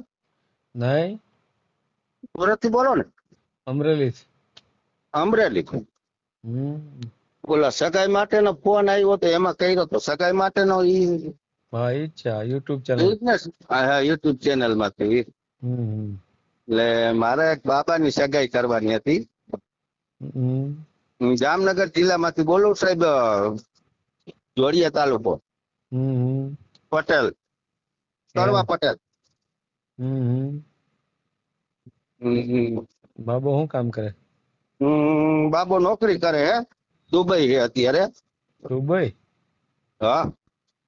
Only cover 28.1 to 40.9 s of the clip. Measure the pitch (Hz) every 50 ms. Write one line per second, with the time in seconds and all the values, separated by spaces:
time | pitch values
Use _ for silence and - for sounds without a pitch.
28.1 | _ _ _ _ - 175 180 196 202 196 185 - 170 165 - 139 - - _ _
29.1 | _ _ _ _ _ _ _ _ _ _ _ _ _ _ _ _ _ - 127 131
30.1 | 135 135 127 120 123 131 135 139 143 147 151 _ _ _ _ _ _ _ _ _
31.1 | _ _ _ _ _ _ _ _ _ _ _ _ _ _ _ - - _ _ _
32.1 | _ _ 123 120 120 120 120 120 123 123 120 117 113 110 113 - _ _ _ _
33.1 | _ - 117 117 120 127 135 143 139 139 160 151 - 135 120 117 110 - 107 107
34.1 | 101 - _ _ _ _ _ _ _ _ _ _ _ - 135 143 151 151 147 151
35.1 | 156 151 156 156 156 156 151 156 156 165 180 180 190 185 180 185 220 214 226 214
36.1 | 185 170 170 170 156 151 143 160 214 233 240 - _ _ _ _ _ _ _ _
37.1 | - 175 185 175 190 175 147 123 131 135 120 120 - 131 120 123 135 165 190 220
38.1 | - _ _ _ _ _ _ _ _ _ - - 127 131 135 147 170 190 165 120
39.1 | - _ _ _ _ _ _ _ _ _ _ _ _ _ _ _ _ - 107 110
40.1 | 127 156 165 - - _ _ _ _ _ _ _ _ _ _ _